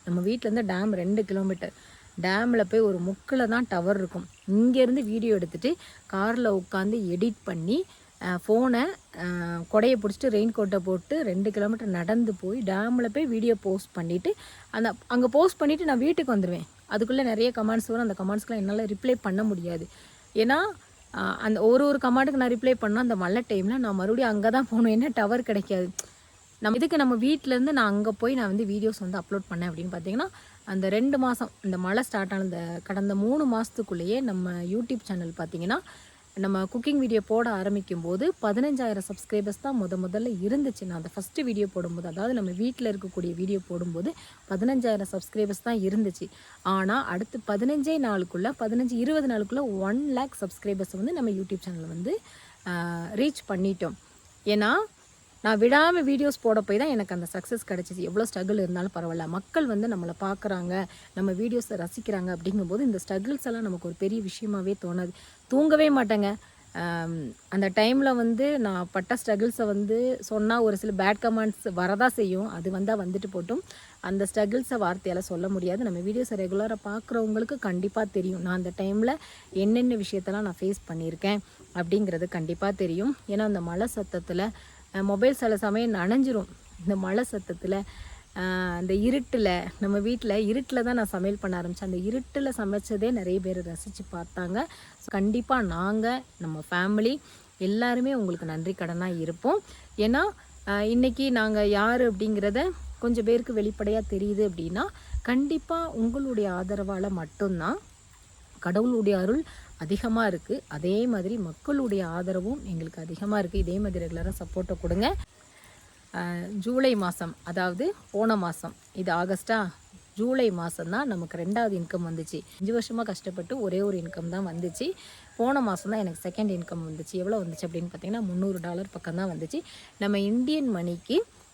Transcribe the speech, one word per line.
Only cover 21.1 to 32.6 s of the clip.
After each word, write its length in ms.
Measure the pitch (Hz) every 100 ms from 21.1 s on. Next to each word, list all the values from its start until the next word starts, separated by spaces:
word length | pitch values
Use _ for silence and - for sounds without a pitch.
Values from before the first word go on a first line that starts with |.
அ, 60 | -
அந்த 420 | 190 - 214 208
ஒரு 240 | 220 254 285
ஒரு 120 | 277
கமெண்ட்டுக்கு 460 | 254 247 269 277
நான் 120 | 247 240
ரிப்ளை 180 | 254
பண்ணா 260 | 254 214 214
அந்த 160 | 247 202
மழை 280 | 180 214 240
டைம்ல 280 | 202 190 262
நான் 180 | 233 196
மறுபடியும் 340 | 190 240 240
அங்க 200 | 208 220
தான் 180 | 247 254
போகணும். 220 | 226 226
ஏன்னா 180 | 220 285
டவர் 300 | 233 208 240
கிடைக்காது. 460 | 240 202 190 190 180 - - - - - - -
நம்ம 160 | 214 233
இதுக்கு 200 | 311 320
நம்ம 180 | 262 233
வீட்லேருந்து 560 | 254 302 262 247 269
நான் 200 | 277 214
அங்க 180 | 202 214
போய் 220 | 202 233
நான் 140 | 262 208
வந்து 180 | 202 208
வீடியோஸ் 340 | 208 214 214
வந்து 180 | 185 190
அப்லோட் 300 | - 196 196
பண்ணேன் 200 | 170 175
அப்படின்னு 220 | 160 180
பார்த்தீங்கன்னா, 360 | 180 175 226 381 - - - -
அந்த 240 | 190 190
ரெண்டு 280 | 208 269 277
மாசம் 320 | 254 233 233 -
இந்த 140 | 196 185
மழை 260 | 185 214
ஸ்டார்ட் 300 | 254 214 196
ஆன 100 | 196
இந்த 360 | 190 175